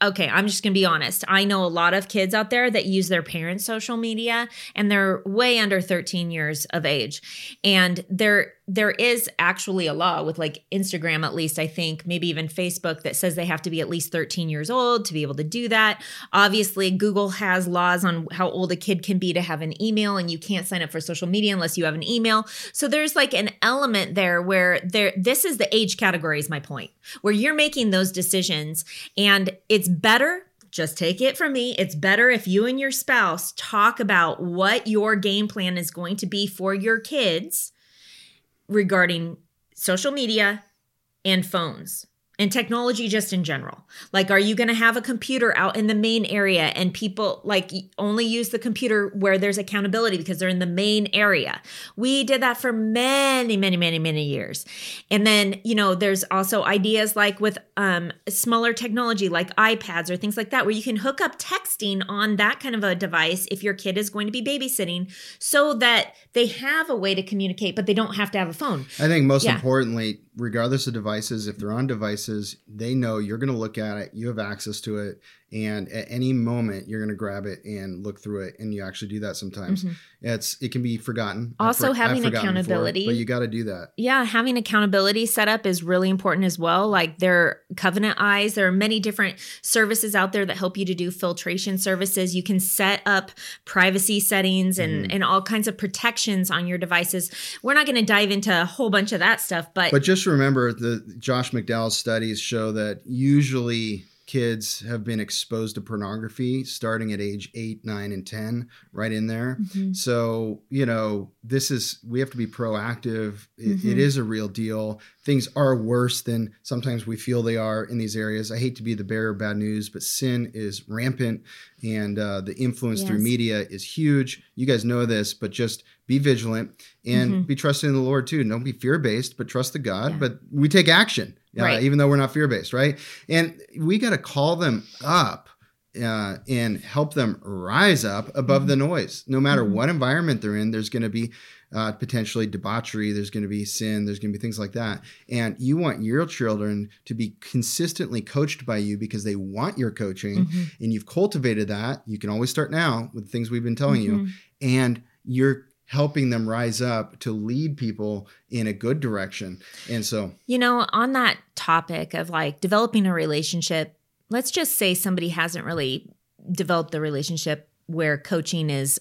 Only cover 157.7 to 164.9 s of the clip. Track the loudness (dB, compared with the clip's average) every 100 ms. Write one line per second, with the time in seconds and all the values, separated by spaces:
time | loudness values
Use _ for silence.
157.7 | -4 -4 -4 -4 -6 -8 -20 -10 -4 -4
158.7 | -2 -2 -2 -2 -4 -6 -8 -12 -14 -18
159.7 | -16 -6 -4 -2 -4 -4 -8 -4 0 2
160.7 | 2 0 0 2 2 2 0 _ -8 2
161.7 | 2 0 -6 -6 -6 -4 -2 -4 -2 0
162.7 | 2 2 2 2 2 0 0 -2 -2 -2
163.7 | -2 -4 _ _ _ -6 -4 -2 -2 0
164.7 | 2 2